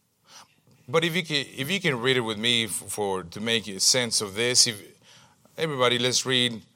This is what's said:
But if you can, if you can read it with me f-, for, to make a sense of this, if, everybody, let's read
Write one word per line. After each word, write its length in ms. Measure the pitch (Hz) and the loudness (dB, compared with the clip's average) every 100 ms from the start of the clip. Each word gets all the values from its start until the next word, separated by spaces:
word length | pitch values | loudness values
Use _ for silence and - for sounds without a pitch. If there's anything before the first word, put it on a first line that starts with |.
| _ _ _ - - _ _ _ - | _ _ _ -20 -20 _ _ _ -2
But 180 | 123 170 | 0 2
if 100 | 170 | 0
you 80 | |
can, 220 | 160 147 127 - | -2 -2 -4 -6
if 160 | 135 | -4
you 80 | 190 | -2
can 220 | 175 127 | 0 0
read 160 | 120 127 | 2 2
it 100 | 113 | 0
with 100 | 104 | 0
me 280 | 117 120 113 | 2 2 0
f-, 60 | |
for, 520 | - 101 - 101 92 | -4 -8 -4 -2 -2
to 160 | 85 104 | -6 -6
make 280 | 113 117 101 | -2 -2 -2
a 120 | 95 | 0
sense 400 | - 131 117 - | 2 2 2 -2
of 140 | 104 98 | -2 -2
this, 320 | 120 123 127 | 2 4 2
if, 140 | 104 80 - - - - _ _ - | 0 -12 -20 -20 -20 -20 _ _ -6
everybody, 420 | 160 135 123 120 | -4 2 2 2
let's 260 | 123 113 127 | 2 0 0
read 360 | 127 123 110 - | 0 0 -2 -14